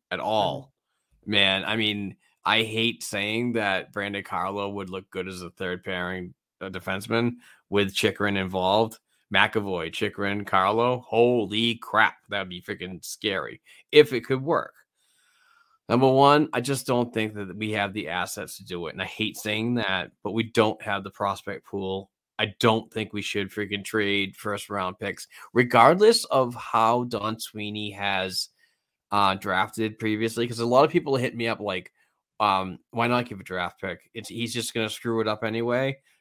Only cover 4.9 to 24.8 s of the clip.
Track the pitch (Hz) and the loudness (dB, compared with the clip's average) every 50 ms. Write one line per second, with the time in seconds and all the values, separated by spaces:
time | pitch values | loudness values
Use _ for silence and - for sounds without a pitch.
4.9 | 95 95 98 _ - 92 90 95 92 90 90 85 - - 98 90 90 90 - - | -10 -12 -12 _ -8 -8 -8 -8 -8 -10 -12 -12 -10 -8 -6 -6 -6 -6 -6 -8
5.9 | 92 92 90 90 92 92 90 90 - _ _ _ _ - 92 95 95 92 - - | -6 -4 -4 -4 -6 -8 -10 -12 -14 _ _ _ _ -14 -12 -10 -10 -10 -6 -6
6.9 | 95 95 101 - 113 117 120 120 120 - _ - - _ _ - 98 101 101 95 | -6 -6 -4 -2 0 0 0 0 -2 -4 _ -20 -20 _ _ -2 2 2 2 2
7.9 | 95 - - 104 98 - 101 101 101 98 95 92 95 95 90 92 101 110 113 107 | 0 2 2 2 2 2 0 0 0 0 -2 -2 -2 0 2 4 4 4 4 2
8.9 | - - _ _ _ _ _ - 98 95 104 107 - 110 101 98 92 87 82 82 | -2 -14 _ _ _ _ _ 0 4 4 4 4 2 -2 -2 -2 -4 -4 -4 -6
9.9 | - - 107 101 - - 101 98 101 104 101 - - 95 95 98 107 113 120 123 | -4 -4 -4 -4 -4 -2 -4 -2 -2 -4 -4 2 4 4 4 4 4 2 2 2
10.9 | 127 120 117 - 110 113 120 123 123 120 104 92 104 110 113 117 113 117 - - | 0 -2 -4 -2 4 4 6 6 6 2 0 0 0 0 0 0 -2 -4 -6 0
11.9 | - 107 110 92 - _ _ - 101 101 95 90 90 90 - - 104 82 90 92 | 4 4 4 4 2 _ _ -8 -6 -6 -6 -6 -10 -14 -10 -10 -10 -10 -8 -12
12.9 | 92 80 - - - - - 107 95 90 69 57 - - _ _ - _ _ - | -12 -12 -12 -14 -12 -6 -4 -4 -2 -2 -6 -8 -12 -16 _ _ -20 _ _ 4
13.9 | - 147 147 - 131 117 - - 135 131 135 156 165 92 - - _ _ _ _ | 6 6 6 6 4 -6 -2 -2 -4 -4 -2 -2 -2 -2 -2 -6 _ _ _ _
14.9 | _ _ _ _ _ _ _ _ _ _ _ _ _ _ _ _ _ _ _ - | _ _ _ _ _ _ _ _ _ _ _ _ _ _ _ _ _ _ _ 0
15.9 | 113 123 135 131 131 135 139 139 147 151 156 - - 123 123 135 139 131 - - | 2 4 6 6 6 8 8 8 8 8 4 2 0 -4 -2 -2 -2 -4 0 0
16.9 | 127 123 120 120 - 110 110 107 107 104 101 92 87 104 107 107 107 104 101 101 | 2 2 2 0 0 -2 -2 -2 -4 -8 -10 -8 -6 -6 -4 -2 0 0 -2 -2
17.9 | 95 107 78 76 87 90 90 95 - 98 82 71 - - 98 - 92 87 85 78 | -2 -6 -6 -4 -4 -4 -4 -4 -6 -10 -10 -12 -12 -16 -12 -10 -8 -8 -8 -8
18.9 | - 92 92 90 - - 110 104 76 - - 107 104 107 110 120 123 120 107 98 | -6 -8 -8 -8 -4 -4 -4 -4 -4 -6 -4 -4 -2 -2 -2 0 0 0 0 0
19.9 | 95 92 87 - _ _ - 104 98 113 113 107 - 117 107 110 - - - 107 | -2 -2 -2 -6 _ _ -8 -6 -2 -2 -4 -2 2 2 2 2 2 -2 -4 -6
20.9 | 101 98 95 101 - - 104 98 98 - - 101 98 - _ - - 98 95 95 | -4 -4 -6 -8 -8 -4 -4 -4 -4 -4 -8 -10 -10 -10 _ -10 -8 -6 -4 -4
21.9 | 95 95 98 _ _ _ _ _ _ - 107 104 95 - - 113 110 113 - _ | -6 -6 -8 _ _ _ _ _ _ -4 -4 -4 -2 2 2 4 4 2 0 _
22.9 | - 110 107 - - 104 98 - - 104 98 95 - 104 104 95 101 101 98 - | -8 -8 -8 -6 -8 -8 -8 -4 -4 -4 -4 -4 -4 -8 -6 -6 -6 -8 -8 -4
23.9 | - 110 101 101 101 101 98 95 - - - 104 101 98 - - 104 101 | -2 0 0 0 0 0 -2 -4 -6 -10 -8 -6 -6 -6 -8 -6 -6 -4